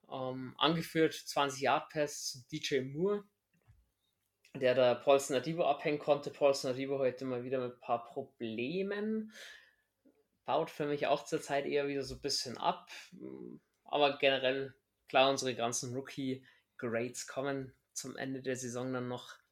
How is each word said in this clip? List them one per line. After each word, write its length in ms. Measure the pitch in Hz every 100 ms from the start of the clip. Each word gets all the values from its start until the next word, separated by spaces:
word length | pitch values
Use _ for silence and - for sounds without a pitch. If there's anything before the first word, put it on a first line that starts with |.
| _
Ähm, 440 | 135 131 131 127 -
angeführt 560 | 139 165 - 165 156
zwanzig 480 | - - - 139 135
Yard 280 | 131 143 -
Pass 360 | 156 147 - -
zu 140 | 131 -
D 60 | 151
J 360 | - 135 131
Moore, 300 | 143 190 208 - _ _ _ _ - _ _ _ _ _ _ _ 135
der 180 | 127
da 220 | 127 123 120
Paulson 420 | - 139 135 131
Adebo 280 | 139 165 156
abhängen 340 | 147 165 147
konnte. 320 | - 143 -
Paulson 400 | - 143 139 135
Adebo 260 | 127 135 139
heute 280 | 131 123 131
mal 180 | 123
wieder 160 | 123 131
mit 160 | 123 -
ein 40 |
paar 260 | - 117 -
Problemen. 1300 | - 135 _ 117 110 123 180 196 202 214 220 220 - - - - _ _ _ _ _ _ _ -
Baut 260 | 135 160
für 160 | - 147
mich 180 | 143 147
auch 200 | 147 -
zurzeit 420 | 156 - 143 143
eher 200 | 143 143
wieder 160 | 139
so 120 | 131 127
ein 60 |
bisschen 360 | 143 - 127 113
ab. 320 | 156 185 - - - - - - - 117 _ _ -
Aber 320 | 143 143 135
generell, 560 | 139 131 131 135 135 - _ _ _
klar, 200 | 139 135
unsere 240 | 135 131 117
ganzen 400 | 117 120 127 123
Rookie-Grades 1300 | 135 - 135 127 - _ _ - 120 113 120 123 -
kommen 440 | - 139 139 131 _ _
zum 240 | - 131 -
Ende 240 | 135 135
der 140 | 131 123
Saison 360 | 127 123 127
dann 160 | 127 123
noch. 280 | 123 - - _